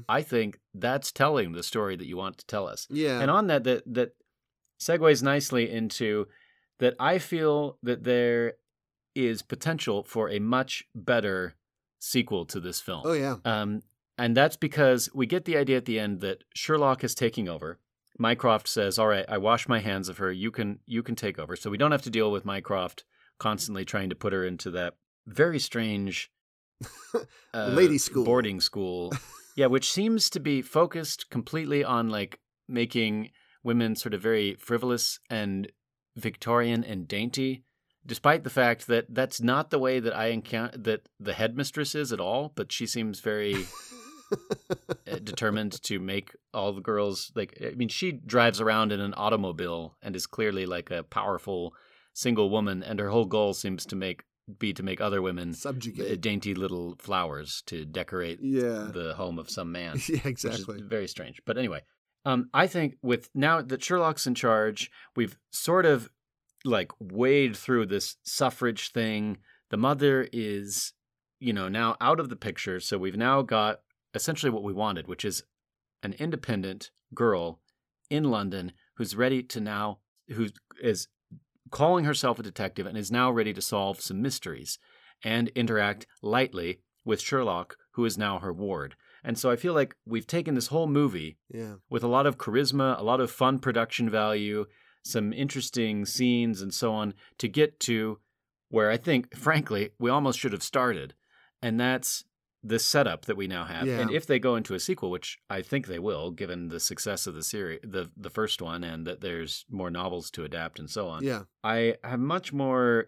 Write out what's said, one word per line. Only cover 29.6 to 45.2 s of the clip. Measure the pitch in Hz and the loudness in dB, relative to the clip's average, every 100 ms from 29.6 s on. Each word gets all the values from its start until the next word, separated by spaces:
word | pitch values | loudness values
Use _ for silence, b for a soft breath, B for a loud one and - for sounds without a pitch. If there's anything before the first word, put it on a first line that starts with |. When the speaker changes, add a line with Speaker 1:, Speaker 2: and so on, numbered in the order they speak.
| 131 | 4
Speaker 1:
which | 131 - | 6 2
seems | 185 220 226 - | 2 2 2 2
to | 175 | 0
be | 143 139 | 0 0
focused | 123 156 170 165 147 - - | 2 4 4 2 -6 -8 -6
completely | 120 113 156 151 143 | -6 -4 -6 0 0
on, | 127 120 113 | 2 2 0
like, | 107 98 - _ _ - | -2 -4 -8 _ _ -6
making | 123 117 120 110 107 107 b b b | -2 0 2 0 0 -6 b b b
women | 120 120 113 107 | 0 4 4 0
sort | 117 101 | -2 0
of | |
very | 110 110 101 95 | 2 4 2 -2
frivolous | - 120 123 120 - - _ | -2 0 2 0 0 -4 _
and | 113 104 98 101 _ _ _ _ - | -4 -2 -2 -4 _ _ _ _ -8
Victorian | 110 - 113 120 117 117 | -6 -4 2 2 4 0
and | 113 101 80 | -2 -6 -6
dainty, | 101 117 135 131 127 _ _ _ _ | -4 -4 -2 -2 -4 _ _ _ _
despite | 131 117 147 156 | -12 2 4 4
the | 135 | 2
fact | 135 123 117 - | 4 4 2 2
that | 117 - | 2 2
that's | 120 131 - | -2 -2 0
not | 120 135 156 | 2 2 2
the | 147 | 2
way | 131 131 | 2 2
that | 113 110 | 0 0
I | 113 113 | 0 0
encou-, | - 113 117 123 | -4 -4 -4 -4
that | 110 107 - _ | -2 -2 -4 _
the | 101 | -6
headmistress | 92 113 123 135 151 143 | 0 0 0 -4 -2 -2
is | 151 139 | -2 -4
at | 107 | -2
all, | 90 120 151 127 | 0 -2 -2 -6
but | 104 | -6
she | - 113 | -4 -4
seems | 120 110 98 | -2 -4 -4
very | 113 107 104 98 90 | -2 0 0 -2 -4
Speaker 2:
<laughs> | - - - - - - | -12 -18 -20 -20 -20 -6
Speaker 1:
uh, | - - - _ 190 - - - - | -6 -4 -8 _ -8 -6 -10 -8 -10